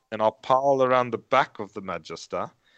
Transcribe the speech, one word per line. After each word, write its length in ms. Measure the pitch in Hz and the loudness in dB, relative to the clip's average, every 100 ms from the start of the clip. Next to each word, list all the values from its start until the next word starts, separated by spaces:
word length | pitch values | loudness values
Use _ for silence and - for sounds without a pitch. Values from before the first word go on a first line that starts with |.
| - | -10
And 100 | 107 | 0
I'll 100 | 110 | 0
pile 500 | - - 131 139 135 | 0 0 0 2 2
around 260 | 127 127 123 | 4 2 0
the 80 | 110 | -4
back 400 | - 131 - - | 0 0 0 -4
of 140 | 101 | -12
the 80 | 104 | -10
Magister 680 | 95 85 76 82 - 90 104 _ _ | -8 -10 -10 -16 -8 -8 -8 _ _